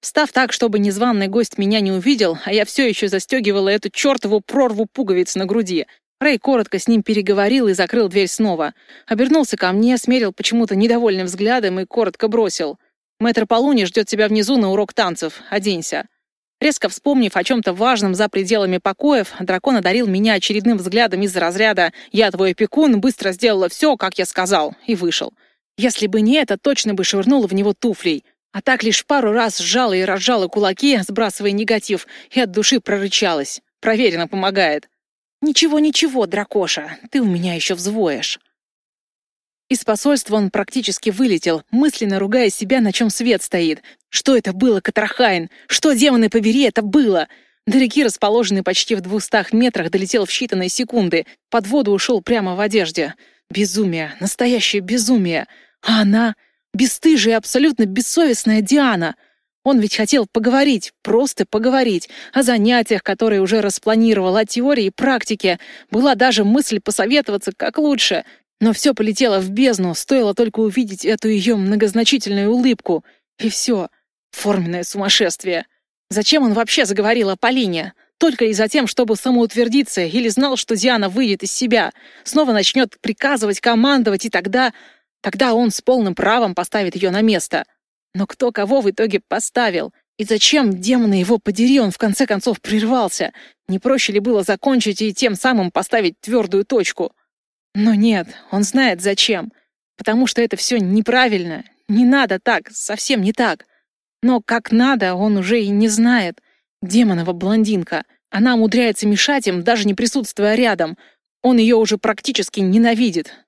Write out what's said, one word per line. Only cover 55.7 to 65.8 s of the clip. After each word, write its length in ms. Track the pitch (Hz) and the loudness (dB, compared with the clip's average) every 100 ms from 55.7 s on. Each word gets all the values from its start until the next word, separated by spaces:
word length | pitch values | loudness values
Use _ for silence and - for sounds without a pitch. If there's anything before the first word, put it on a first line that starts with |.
| _ | _
А 200 | - 220 | -2 2
она? 320 | 202 208 233 214 _ _ _ | 4 4 2 -4 _ _ _
Бесстыжая 600 | 196 254 - 330 311 214 | -2 0 2 4 4 4
и 20 | 226 | 0
абсолютно 480 | - 262 302 254 | 0 2 2 2
бессовестная 760 | 214 196 240 - 320 226 - 214 | 0 0 -2 2 2 2 2 0
Диана. 560 | 202 285 269 202 165 - _ _ _ _ | 2 2 2 0 -2 -6 _ _ _ _
Он 160 | - 269 | 0 2
ведь 160 | 208 - | 2 -2
хотел 300 | 214 285 202 | 0 2 0
поговорить, 600 | - 226 262 285 233 - _ | 0 2 2 2 0 -4 _
просто 420 | - 220 269 - | 0 0 0 -2
поговорить 640 | 196 214 233 262 247 180 - - - | -4 -2 0 2 2 -2 -6 -20 -6
о 100 | 262 | 0
занятиях, 600 | 240 240 208 247 220 202 | 2 2 4 2 2 -2
которые 380 | - 196 226 208 | -2 -2 0 2
уже 200 | 190 220 | 2 0
распланировал, 760 | 202 - - 226 226 208 185 196 | 0 -2 0 2 4 2 2 0
о 80 | |
теории 400 | 214 - 254 285 | 0 0 0 2
и 60 | 196 | 0
практике. 680 | - 254 254 - 214 190 175 - - | -2 -2 0 -2 -2 -2 -2 -8 -20